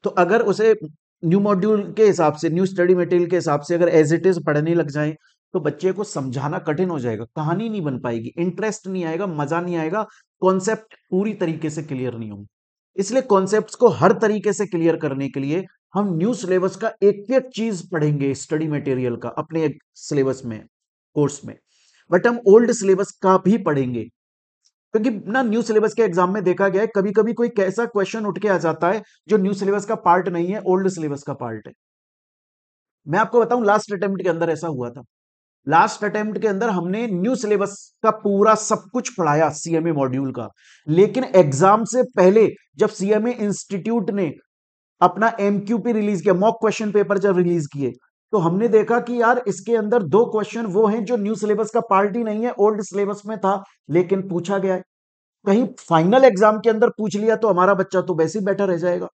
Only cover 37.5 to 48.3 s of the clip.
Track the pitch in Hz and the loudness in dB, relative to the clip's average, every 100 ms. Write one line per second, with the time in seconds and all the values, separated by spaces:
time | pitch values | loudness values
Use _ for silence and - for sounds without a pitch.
37.5 | 208 196 196 - _ 220 214 208 196 220 | 0 0 -6 -20 _ -2 0 -2 2 4
38.5 | 214 - 214 - 254 247 - 160 147 156 | 4 0 -4 -4 -6 -6 -2 0 2 0
39.5 | 151 165 165 165 151 135 127 135 131 110 | -2 -4 -2 0 -2 -2 -2 -4 -8 -12
40.5 | _ _ _ - 160 202 196 262 185 151 | _ _ _ 0 4 4 2 2 4 4
41.5 | 135 190 220 226 254 247 - 185 214 208 | 4 4 4 2 0 0 4 6 6 4
42.5 | - _ 143 208 - 196 214 226 240 208 | 0 _ -2 -2 -2 0 0 0 -2 -4
43.5 | 190 - 196 180 233 180 202 170 - _ | -6 -6 -8 -4 -4 -2 -4 -4 -6 _
44.5 | _ _ _ _ _ 175 190 226 226 202 | _ _ _ _ _ 0 2 -2 0 -2
45.5 | 202 202 233 240 220 208 196 175 180 214 | -2 -2 -2 0 -2 -2 -2 0 2 2
46.5 | 226 220 - 214 208 196 196 196 180 175 | 2 -2 -2 -2 0 0 0 2 2 2
47.5 | 175 139 143 131 - _ _ _ | 0 -4 -6 -6 -6 _ _ _